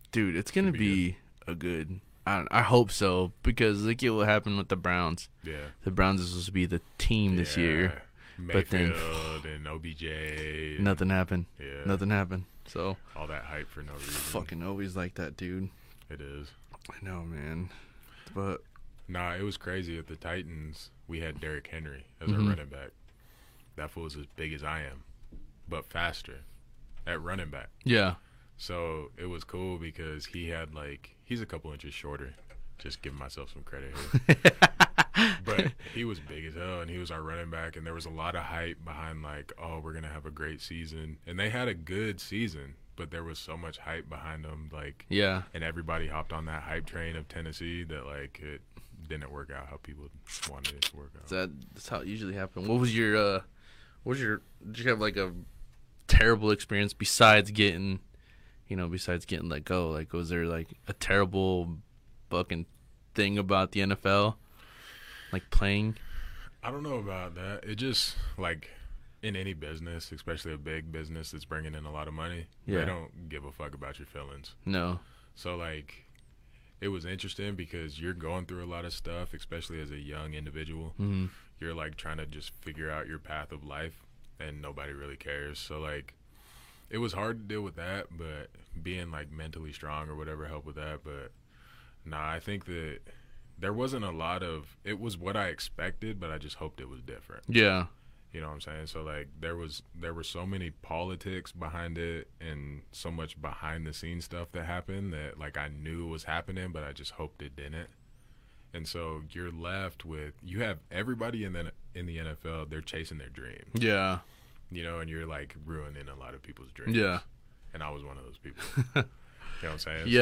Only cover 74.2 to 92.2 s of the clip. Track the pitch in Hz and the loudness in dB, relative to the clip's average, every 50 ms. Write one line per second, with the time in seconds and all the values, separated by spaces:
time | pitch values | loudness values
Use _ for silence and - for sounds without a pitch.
74.2 | 69 69 69 69 - - - - - 98 98 90 87 90 90 87 - - - - | -10 -10 -12 -14 -14 -16 -18 -8 -2 0 2 2 2 2 0 -2 -6 -10 -18 -20
75.2 | - - - - - 90 90 87 85 82 78 76 73 - - - - - - - | -20 -20 -18 -10 -8 -6 -6 -4 -6 -6 -8 -8 -10 -12 -16 -20 -20 -20 -20 -20
76.2 | - - - - - - - - - - - - 98 101 98 90 80 87 95 92 | -20 -20 -20 -20 -20 -20 -20 -20 -20 -20 -12 -6 -4 -4 -2 -2 -4 -6 -6 -6
77.2 | - 95 - - 98 104 101 90 87 78 - 85 80 78 71 76 82 87 90 85 | -6 -8 -6 -4 -4 -4 -4 -4 -6 -6 -6 -6 -6 -6 -6 -4 -4 -4 -4 -4
78.2 | 80 80 87 92 90 80 90 90 87 87 87 85 85 87 85 - - 87 85 87 | -4 -4 -2 -4 -4 -6 -6 -8 -6 -6 -6 -6 -6 -6 -6 -6 -4 -4 -4 -4
79.2 | 87 - - 78 - - 82 85 80 - 85 80 76 71 73 71 71 71 73 76 | -4 -4 -6 -8 -8 -8 -8 -8 -6 -6 -6 -6 -6 -6 -8 -8 -8 -8 -8 -6
80.2 | 76 78 76 76 73 73 71 78 78 78 80 78 80 80 - - 101 101 98 92 | -6 -6 -6 -6 -8 -6 -6 -6 -6 -4 -6 -6 -6 -6 -2 0 0 2 2 2
81.2 | 92 92 - - - - - - 80 82 82 82 78 78 76 - - 78 78 78 | 0 0 -4 -8 -16 -20 -14 -8 -6 -6 -4 -4 -4 -6 -6 -6 -6 -6 -4 -4
82.2 | 78 73 76 76 73 - - - - 87 76 78 78 78 76 78 67 58 78 76 | -4 -6 -6 -8 -10 -12 -12 -10 -10 -10 -8 -4 -4 -4 -2 -4 -4 -6 -8 -10
83.2 | - - 76 76 73 71 82 73 71 73 69 73 80 82 80 - - - - - | -8 -6 -6 -6 -6 -6 -10 -12 -10 -10 -8 -6 -6 -6 -8 -12 -18 -20 -20 -20
84.2 | - - - - 73 76 73 73 73 71 71 69 69 73 71 69 71 71 69 67 | -20 -18 -14 -12 -10 -10 -8 -8 -10 -10 -10 -8 -8 -8 -8 -8 -10 -10 -10 -10
85.2 | - 73 71 71 71 73 76 - - - 78 78 78 76 73 73 69 - - - | -8 -6 -6 -4 -4 -6 -6 -8 -8 -8 -8 -6 -6 -4 -6 -6 -8 -10 -16 -20
86.2 | - - - - - - - - - - - - - - 107 110 120 113 92 98 | -20 -20 -20 -20 -20 -20 -20 -20 -20 -20 -20 -20 -14 -8 -4 -2 -2 -2 -2 -2
87.2 | 104 113 117 113 107 98 107 107 101 95 80 - 82 90 98 98 - - 85 82 | -2 -2 -2 -4 -6 -6 -4 -4 -4 -4 -6 -6 -6 -4 -4 -4 -6 -8 -10 -10
88.2 | 82 80 76 73 - - - - - - - 82 80 87 90 90 87 85 80 76 | -8 -8 -8 -10 -10 -12 -16 -20 -16 -12 -10 -8 -6 -4 -4 -4 -4 -6 -6 -8
89.2 | 73 73 76 78 78 80 78 80 80 76 73 - - 76 76 76 78 76 76 76 | -8 -8 -10 -10 -8 -8 -8 -10 -10 -10 -10 -10 -8 -6 -4 -4 -4 -6 -6 -6
90.2 | 76 78 78 76 76 78 80 76 71 76 73 76 76 78 76 73 - 76 71 71 | -6 -6 -6 -6 -8 -8 -8 -8 -8 -10 -10 -8 -8 -8 -8 -8 -10 -10 -12 -10
91.2 | 67 65 - - - - - - - - - - - - - - - 80 78 78 | -12 -14 -16 -20 -20 -20 -20 -20 -20 -20 -20 -20 -20 -20 -20 -18 -12 -8 -6 -4